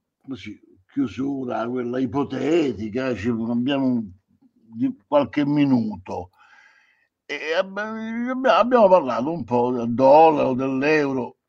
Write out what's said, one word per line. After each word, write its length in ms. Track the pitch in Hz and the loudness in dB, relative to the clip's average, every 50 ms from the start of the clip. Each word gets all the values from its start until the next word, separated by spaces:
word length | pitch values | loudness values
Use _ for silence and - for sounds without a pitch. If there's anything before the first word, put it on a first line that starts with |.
| _ _ _ _ _ | _ _ _ _ _
così, 360 | 139 135 104 95 107 101 - _ _ _ _ _ _ | -14 -14 -12 -12 -14 -18 -18 _ _ _ _ _ _
chiusura, 800 | _ 143 139 120 95 110 135 139 139 135 135 123 117 113 113 117 | _ -4 -4 -4 -4 -6 -6 -4 -4 -6 -6 -4 -4 -4 -4 -4
quella 300 | 123 127 123 120 120 127 | -4 -4 -4 -4 -2 -2
ipotetica, 1160 | 135 117 98 143 139 - 135 127 131 139 160 175 151 135 113 92 107 107 98 127 131 131 123 | -2 -2 -2 -2 -4 -4 -4 -4 -2 0 0 2 0 0 -2 -4 -8 -6 -6 -4 -4 -4 -4
ci 140 | 101 95 120 | -4 -2 -4
abbiamo 580 | 120 113 113 113 120 120 123 131 143 139 135 | -2 -2 -2 -4 -2 -2 -2 -2 -2 0 0
un, 240 | 131 123 120 110 95 92 _ _ _ _ _ _ _ _ _ _ 113 113 | 0 0 -2 -4 -6 -12 _ _ _ _ _ _ _ _ _ _ _ -6
di 200 | 113 123 139 127 - _ | -4 -4 -4 -4 -6 _
qualche 400 | _ - - - - - 147 147 | _ 0 0 0 0 -2 -2 -2
minuto. 840 | 143 147 147 143 139 131 120 110 107 104 92 90 - 98 90 90 - _ _ _ _ _ _ _ _ _ _ _ _ _ _ _ _ _ _ _ | 0 2 2 2 4 2 2 0 -2 -6 -10 -12 -10 -10 -10 -10 -12 _ _ _ _ _ _ _ _ _ _ _ _ _ _ _ _ _ _ _
E 280 | - 143 143 139 151 160 | -12 -10 -8 -6 -2 -2
abbi-, 280 | 175 190 190 190 202 208 220 220 220 220 220 226 233 240 247 | -2 -2 -4 -6 -8 -8 -8 -8 -10 -10 -8 -8 -6 -6 -6
abbi-, 180 | 262 262 262 247 | -4 0 2 4
abbiamo 400 | 170 214 294 247 254 240 220 185 | 4 4 4 4 4 6 6 6
parlato 420 | 185 180 151 127 117 113 123 147 | 6 6 4 2 -2 -4 -4 -4
un 140 | 165 170 123 | -4 -6 -4
po' 280 | - 123 120 120 123 127 | -2 0 0 0 0 -2
del 220 | 123 117 117 120 | -2 -4 -2 0
dollaro, 600 | 117 131 135 139 156 165 160 156 143 131 131 131 | 4 6 8 8 8 8 8 6 4 0 0 -2
dell'euro. 840 | 123 135 135 135 131 139 147 156 156 147 139 135 127 120 110 - _ _ | -2 -2 -2 -2 -2 0 2 2 2 0 0 -2 -4 -6 -6 -10 _ _